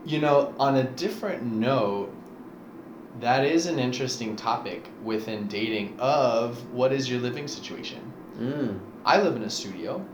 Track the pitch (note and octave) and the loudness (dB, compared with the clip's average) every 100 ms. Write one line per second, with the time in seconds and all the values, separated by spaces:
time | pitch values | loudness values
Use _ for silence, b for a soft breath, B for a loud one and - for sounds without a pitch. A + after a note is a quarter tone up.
0 | D3+ D3+ D3+ C#3+ C#3 - C#3 C3+ B2 - | 0 2 6 6 6 2 4 4 2 0
1 | F#3+ G#3+ G#3 D#3 A#2+ A2 A#2+ C3+ G#2 G2+ | -4 -2 -4 -2 -2 2 4 4 2 0
2 | G2 - - - - - - - - - | -4 -8 -16 -16 -16 -16 -16 -16 -16 -16
3 | - A#2+ A#2 C3 C#3 E3 E3+ D3 B2 B2 | -14 -2 4 4 6 4 4 2 0 0
4 | B2+ - A2 G#2 A#2 A#2 G2+ F2 - - | -2 -2 -4 -2 0 -2 -2 -8 -12 -10
5 | A2 G#2+ A2+ G#2+ G#2 G2+ A2+ G#2+ G2 - | -2 -2 -2 -4 -4 0 0 0 -2 0
6 | C3 D3 B2+ A2+ A#2+ A#2+ - B2 C3 C3+ | 2 4 4 4 0 -4 -8 2 4 4
7 | B2+ B2 B2 D3 C#3+ - - - - - | 0 0 -2 -4 -8 -10 -10 -10 -10 -10
8 | - - - - B2 D3 A#2+ F#2+ - - | -12 -14 -14 -6 -4 -2 -2 -4 -10 -4
9 | - F3+ F#3+ A#2+ G2+ - G2 F2 E2+ F#2 | 4 4 4 0 -4 -6 -8 -8 -6 -6
10 | F#2+ | -8